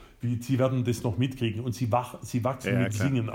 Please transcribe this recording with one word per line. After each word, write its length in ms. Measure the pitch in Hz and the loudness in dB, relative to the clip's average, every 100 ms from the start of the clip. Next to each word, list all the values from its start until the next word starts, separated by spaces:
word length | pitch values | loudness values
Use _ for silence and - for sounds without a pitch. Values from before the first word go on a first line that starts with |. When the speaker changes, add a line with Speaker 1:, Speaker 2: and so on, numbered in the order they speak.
| - - | -20 -8
Speaker 1:
Wie, 160 | 120 117 | -4 -4
sie 160 | 120 131 | 0 2
werden 260 | 131 131 | 4 2
das 180 | 120 113 | 0 0
noch 160 | 123 98 | -2 0
mitkriegen. 440 | 131 - 117 101 | 0 0 -2 -2
Und 100 | 127 | -4
sie 160 | 113 117 | -2 0
wach-, 280 | 117 120 - | 0 0 -8
sie 220 | - 123 | -4 -2
wachsen 300 | 110 135 - | 0 0 0
Speaker 2:
Ja, 40 | 123 | 2
Speaker 1:
mit 140 | 117 | 2
Speaker 2:
klar. 140 | 104 135 | 2 2
Speaker 1:
Singen 180 | 131 | 2
Speaker 2:
Ja, 60 | 110 | 0